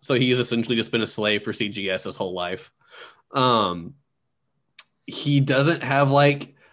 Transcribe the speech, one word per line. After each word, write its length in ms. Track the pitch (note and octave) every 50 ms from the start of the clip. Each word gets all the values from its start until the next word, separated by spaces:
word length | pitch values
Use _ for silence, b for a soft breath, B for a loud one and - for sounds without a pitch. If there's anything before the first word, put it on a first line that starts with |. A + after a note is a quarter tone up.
So 120 | - - C#3
he 140 | B2 C3 B2+
has 80 | B2 B2
essentially 360 | A#2+ - A#2+ A#2 A2+ A#2 B2
just 160 | A2+ A2 A2+
been 100 | - A2+
a 60 | A2 -
slave 340 | - - G#2+ G#2+ G#2 G2+ -
for 100 | - G2+
C 160 | - A2 G#2
G 200 | G2+ G#2+ G2 F#2+
S 140 | F#2+ F#2 -
his 120 | G2 F2+ -
whole 160 | G2+ F#2 F2+
life. 380 | F2+ F2 F2 F#2 F#2 - - _ B B B B B B B B B B _
Um, 640 | - C#3 B2+ B2+ A#2+ A2+ G#2 F#2 F2 E2+ E2+ - - _ _ _ _ _ _ _ _ _ _ _ _ _ _ _ _ - - _ _ _ _ -
he 320 | - - - C#3+ C#3+ C#3
doesn't 440 | C3+ C3+ C3+ C3 C#3 D#3 E3+ - -
have, 280 | B2+ C#3 C#3 C#3+ C#3+
like, 440 | C#3 C#3+ C#3+ C#3+ D3 C#3+ - - b b b b